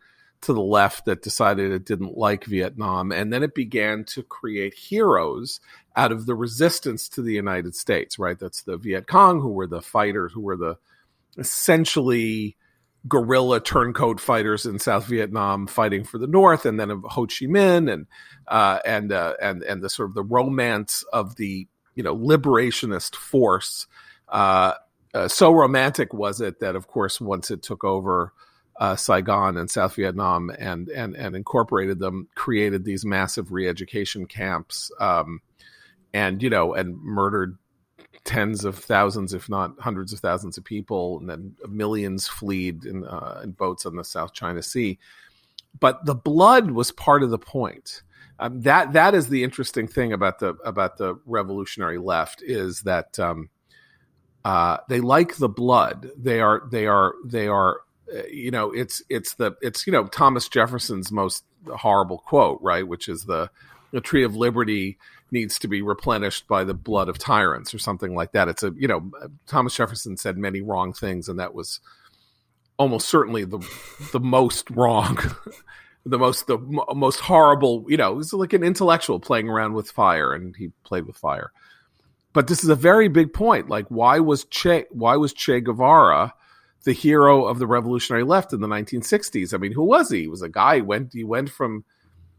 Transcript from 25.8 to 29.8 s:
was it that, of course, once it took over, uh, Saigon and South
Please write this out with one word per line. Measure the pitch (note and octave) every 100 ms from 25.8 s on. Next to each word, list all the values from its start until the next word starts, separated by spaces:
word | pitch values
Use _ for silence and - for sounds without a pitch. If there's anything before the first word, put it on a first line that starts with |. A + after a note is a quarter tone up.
| C3 C3 B2
was | G#2+ G2+ G2+
it | G#2+ E2+
that, | G2+ F#2
of | -
course, | A#2+ G2 -
once | G#2 F#2+ -
it | G2
took | - G#2+ G2+
over, | G2 F#2+ F2+ F2 - _ _ _ -
uh, | G2+ F#2+
Saigon | - F#2 F#2 G2+ F#2+ F2
and | E2+
South | -